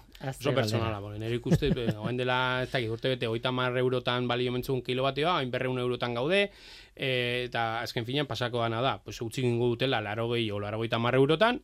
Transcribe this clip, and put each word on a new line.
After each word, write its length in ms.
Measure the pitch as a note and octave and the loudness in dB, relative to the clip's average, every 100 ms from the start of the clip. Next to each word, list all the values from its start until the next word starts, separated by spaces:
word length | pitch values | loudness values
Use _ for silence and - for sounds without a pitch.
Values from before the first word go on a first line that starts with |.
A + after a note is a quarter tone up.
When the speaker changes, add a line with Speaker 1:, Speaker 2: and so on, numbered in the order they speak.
| - - | -4 -10
Speaker 1:
Azte 80 | C#3 C3+ | -8 -2
Speaker 2:
Oso 60 | C#3+ | 0
Speaker 1:
galdera. 60 | C3 | 2
Speaker 2:
personala, 380 | A2 A#2 A2+ G#2 | 2 2 0 -2
bueno, 180 | G#2 G#2 | -6 -6
nere 160 | A2+ A#2+ | -4 -2
ikuste, 320 | D3+ F3+ C#3+ | 2 4 4
eh, 280 | B2+ A#2+ G#2+ | 0 -2 -2
oain 180 | G#2+ B2 | -2 -2
dela, 460 | B2+ B2+ B2+ B2+ | 0 2 2 0
ez 60 | B2+ | -2
dakit, 180 | C3+ A2+ | -2 -2
urte 200 | A2+ C3+ | -2 -2
bete, 180 | B2+ A#2+ | 0 0
hogeita 220 | A#2 B2+ | -2 -2
hamar 260 | B2+ B2+ B2 | 0 0 2
eurotan 500 | B2+ B2+ B2 B2 B2 | 2 0 0 0 0
balio 240 | B2 B2 | 0 0
mentzun 280 | B2 B2+ C3 | -2 -2 -2
kilovatioa, 520 | B2 B2+ C3+ C3 D#3+ F3 | -2 0 0 0 0 0
oain 160 | C3 | 0
berrehun 280 | B2+ B2+ B2+ | -2 -2 -2
eurotan 340 | B2 A#2+ B2 | -2 -2 -2
gaude, 380 | A#2+ C#3+ G3 G3+ - - - - - | -2 2 2 2 -4 -20 -20 -18 -6
eh, 480 | C3+ B2+ B2 B2 B2 | -2 0 0 -2 -2
eta 340 | A#2+ A2+ A2+ | -2 0 -2
azken 240 | A2+ B2+ A2+ | -4 -4 -2
finean 200 | C#3 C#3+ | -2 -2
pasako 340 | A2+ A#2+ A#2+ | -2 -2 0
dana 200 | A2+ A2+ | 0 0
da, 200 | C3 G2+ | 0 -2
pues, 160 | - - | -6 -8
utzi 200 | A#2 C#3 | -6 0
egingo 260 | B2 A#2 A#2+ | 2 2 2
dutela 320 | A#2 C3+ A#2+ | 2 2 0
laurogei 480 | G#2 A2 A#2 A#2+ A2 | -2 -2 -2 -2 -2
o 80 | G2+ | -4
laurogeita 360 | G#2 G#2+ A#2 A#2 | -4 -4 0 2
hamar 200 | A#2 C3 | 4 6
eurotan, 460 | C#3 D#3+ A3 B3 | 6 6 4 2